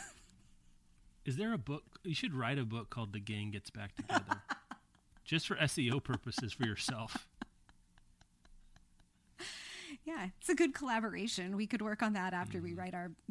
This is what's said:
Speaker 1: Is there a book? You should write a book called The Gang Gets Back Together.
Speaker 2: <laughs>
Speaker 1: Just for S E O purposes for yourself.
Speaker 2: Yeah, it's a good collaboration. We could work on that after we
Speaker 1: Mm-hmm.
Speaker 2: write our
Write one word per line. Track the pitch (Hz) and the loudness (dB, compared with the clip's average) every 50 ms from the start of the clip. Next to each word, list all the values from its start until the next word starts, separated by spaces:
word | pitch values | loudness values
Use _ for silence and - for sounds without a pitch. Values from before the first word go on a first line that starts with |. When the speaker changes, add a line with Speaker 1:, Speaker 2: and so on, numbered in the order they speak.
| - - - - - - - - - - - - - - - - _ - - - - - - - - | -10 -14 -16 -20 -20 -20 -20 -20 -20 -20 -20 -20 -20 -20 -20 -20 _ -20 -20 -20 -20 -20 -18 -8 -4
Speaker 1:
Is | 147 123 | -4 0
there | 156 214 226 | 0 0 0
a | 226 156 | 0 0
book? | 104 - 143 151 - - - - | -2 -2 -4 -6 -6 -12 -18 -8
You | - 185 151 | -2 -2 0
should | - - 214 143 | 0 0 0 0
write | 131 117 117 139 139 | 0 2 2 2 2
a | 123 | 2
book | 110 113 117 - - | 0 0 -2 -4 -4
called | - 123 113 101 | -4 -4 -4 -2
The | 104 107 | -4 -4
Gang | 101 107 107 104 104 104 | -4 -2 -2 -2 -2 -2
Gets | 104 101 - - | -4 -4 -8 -8
Back | - 101 101 101 - | -10 -10 -10 -8 -6
Together. | - - - 370 - - - 302 - - - 285 - - - - | -8 -4 2 2 2 2 2 -2 -4 -2 -8 -10 -10 -8 -16 -16
Speaker 2:
<laughs> | - _ _ _ - _ - - - - | -16 _ _ _ -20 _ -20 -20 -14 -4
Speaker 1:
Just | - 160 165 - | 0 0 0 2
for | - 190 | 0 2
S | 131 156 139 - 160 | 4 4 4 4 4
E | 131 117 | 4 4
O | 123 139 | 4 2
purposes | - - 123 - - 120 - - 120 104 | 2 0 -2 0 0 -2 -2 0 -2 -2
for | - - - | 0 0 2
yourself. | 110 104 - - - 135 107 110 - - - - - _ - - - - - - - - - - _ - - - - - - - _ _ _ - - - - - - - - - - - - - _ _ _ _ - - - 359 - - - - - - - 359 320 285 - - | 2 2 2 0 0 0 0 -2 -4 -6 -8 -8 -10 _ -12 -12 -12 -14 -20 -20 -20 -20 -20 -20 _ -20 -20 -20 -20 -20 -20 -20 _ _ _ -20 -20 -20 -20 -20 -20 -20 -20 -20 -20 -20 -20 -20 _ _ _ _ -20 -14 -12 -10 -10 -10 -10 -10 -10 -10 -10 -10 -10 -12 -10 -6
Speaker 2:
Yeah, | 311 330 262 185 190 - - | -6 -4 -2 -2 -4 -4 -2
it's | - - | 4 4
a | 339 | 8
good | 269 339 277 277 | 8 8 6 6
collaboration. | - 285 254 226 226 220 208 - - 202 226 - - 180 185 202 | 2 0 2 2 4 2 2 0 0 -2 0 0 -2 -2 0 0
We | 202 214 | 0 0
could | 208 247 208 | 0 0 0
work | 214 220 214 - | 0 0 2 2
on | 233 214 208 | 2 2 4
that | 196 180 185 180 | 2 2 0 0
after | 175 180 - - 175 | 0 -2 -2 -2 -4
we | 170 175 | -2 -2
Speaker 1:
Mm-hmm. | 170 185 | -4 -4
Speaker 2:
write | 180 180 185 | -4 -4 -4
our | 180 175 175 160 - - - | -4 -6 -6 -8 -12 -10 -8